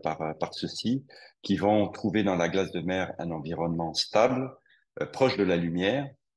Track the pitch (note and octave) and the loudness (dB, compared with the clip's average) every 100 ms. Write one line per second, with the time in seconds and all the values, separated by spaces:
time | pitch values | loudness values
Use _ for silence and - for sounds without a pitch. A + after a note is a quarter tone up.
0 | D#2 D#2 D#2+ D#2 E2+ - E2 - A2 C3+ | -4 -4 -6 -4 -6 -4 -8 -4 -2 -2
1 | - - - _ - F#2+ G2 G#2+ G2+ - | -4 -18 -20 _ -2 2 4 4 2 -2
2 | G#2+ G#2+ G2 F2+ E2+ F#2 F2 F2+ E2 F#2 | 0 2 2 2 2 2 0 -4 -2 -2
3 | F2+ - E2 D#2+ D2 D#2+ E2+ E2 D#2+ D2+ | -2 -6 -6 -6 -6 -4 -2 -2 -2 -4
4 | - G#2 B2 B2+ C3 - _ _ _ - | 0 4 4 2 -4 -10 _ _ _ -8
5 | - - C3 G#2 F#2 F2 E2+ F2 G2 C3+ | -8 2 2 4 4 2 0 0 2 0
6 | C#3 - _ | -4 -12 _